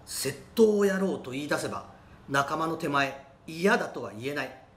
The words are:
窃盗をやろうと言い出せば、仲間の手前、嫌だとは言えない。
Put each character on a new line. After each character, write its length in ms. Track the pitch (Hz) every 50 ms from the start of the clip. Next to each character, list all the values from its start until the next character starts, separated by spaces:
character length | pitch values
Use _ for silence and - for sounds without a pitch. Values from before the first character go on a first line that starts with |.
| -
窃 300 | - - - - 135 - - - - -
盗 240 | - 226 214 208
を 80 | 202 202
や 120 | 196 190
ろ 160 | 190 190 185 147
う 60 | 117
と 120 | - 131
言 140 | 123 139 147
い 20 |
出 100 | 147 165
せ 100 | 156 151 135
ば、 160 | 101 98 - - - - - - - - - -
仲 280 | 139 139 139 - 156
間 100 | 156 160
の 100 | 165 165
手 100 | 160 175
前、 380 | 151 143 139 139 135 - - - - - - -
嫌 300 | - 160 165 170 202 233 202
だ 80 | 165
と 160 | - - 151 120
は 80 | 98 101
言 180 | 107 117 135 147
え 20 |
な 80 | 147 131
い。 140 | 127 - - - - -